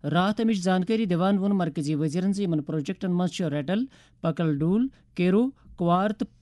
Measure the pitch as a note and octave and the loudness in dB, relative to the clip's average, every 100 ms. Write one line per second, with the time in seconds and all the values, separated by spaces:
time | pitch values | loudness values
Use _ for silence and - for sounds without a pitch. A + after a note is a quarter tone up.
0 | D3 D#3 F#3 G#3+ A3+ G#3+ F3+ F#3 F3+ A3 | 0 0 0 0 0 2 2 0 2 0
1 | A3 F3 F#3 G3+ G3 G3+ E3+ F3 C#3+ D#3 | 0 2 2 2 2 0 0 -2 -2 0
2 | D#3 D3 F#3 G3 G3 D#3 C#3+ D#3+ D3 F#3+ | 0 0 -2 0 0 -2 -2 -4 -4 -6
3 | F#3+ F3 F3+ - E3+ C#3+ C3+ G3 C4 - | -2 0 0 -2 -4 -2 -2 -2 -4 -10
4 | - _ E3+ D#3+ E3 C#3+ D#3+ G3+ C4 - | -20 _ -4 0 0 0 2 2 0 -6
5 | _ - F3 G3 B3+ - - - E3+ F3 | _ -2 2 4 2 -4 -20 -4 0 2
6 | G3+ G#3+ - _ | 2 -2 -8 _